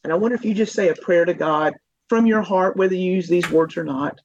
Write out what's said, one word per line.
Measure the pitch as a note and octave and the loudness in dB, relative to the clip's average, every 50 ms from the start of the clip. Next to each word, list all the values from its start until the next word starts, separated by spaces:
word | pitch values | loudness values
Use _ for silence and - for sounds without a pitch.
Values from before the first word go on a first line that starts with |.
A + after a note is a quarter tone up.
and | _ D#3 | _ -2
I | D#3+ | -2
wonder | F3+ G#3+ A#3+ B3 | 0 0 0 -2
if | A#3+ - | -2 -2
you | A3 | -4
just | G#3 G3+ A3 - - | 0 0 -2 -2 -2
say | - G3 E3+ | 0 0 0
a | D#3 | 0
prayer | - - - F3 E3+ E3+ | 0 -2 2 2 2 2
to | F3 E3+ | 2 0
God | - D#3+ D#3 D3+ D3+ D3+ D3+ C#3+ - _ _ _ _ _ _ | -2 -2 -2 0 0 0 -2 -4 -6 _ _ _ _ _ _
from | A3+ A3+ A#3 | 0 2 4
your | A3+ A3 G#3+ | 4 2 2
heart, | G3+ F3 G3 F#3 F#3 F#3+ F#3+ | 0 0 0 0 0 0 0
whether | F#3+ F#3+ F#3+ F#3 | 0 0 0 0
you | F3+ F#3 F#3 | 0 0 0
use | F#3 F#3 F3 D#3+ | 0 -2 0 0
these | E3+ F3 E3+ D#3 | 0 0 0 2
words | D#3+ D#3+ D#3+ D#3+ - | 2 2 2 0 -4
or | E3+ E3 | -8 -6
not | D3+ C3+ C3 C#3+ D3 - _ | -6 -4 -4 -4 -6 -8 _